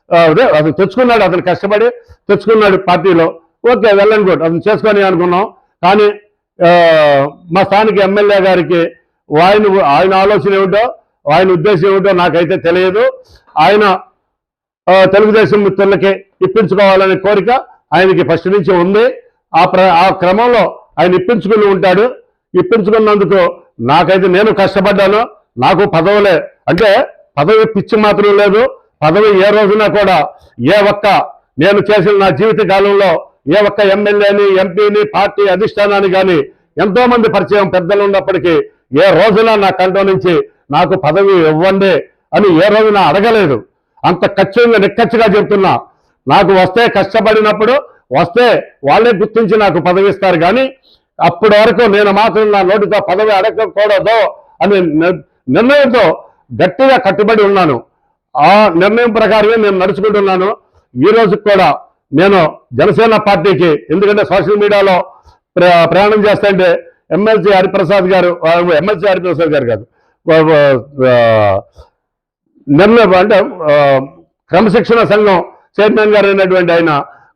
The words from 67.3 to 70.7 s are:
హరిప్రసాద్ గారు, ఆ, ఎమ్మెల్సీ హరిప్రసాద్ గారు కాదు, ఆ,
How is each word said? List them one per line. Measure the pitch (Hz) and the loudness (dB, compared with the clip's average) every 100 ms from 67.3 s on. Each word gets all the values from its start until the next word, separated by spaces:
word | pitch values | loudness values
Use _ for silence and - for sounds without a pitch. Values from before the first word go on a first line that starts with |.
| 220 180 | 0 2
హరిప్రసాద్ | 190 185 185 170 202 | 0 0 -2 -2 -2
గారు, | 180 190 175 175 160 | 0 0 0 -2 -2
ఆ, | 170 | 0
ఎమ్మెల్సీ | 175 202 190 202 196 | 0 -2 -2 -4 -2
హరిప్రసాద్ | 185 180 156 165 | -2 -4 -4 -2
గారు | 147 120 | -2 -4
కాదు, | 107 110 _ _ _ - | -6 -10 _ _ _ -2
ఆ, | 160 156 151 143 | 0 2 2 2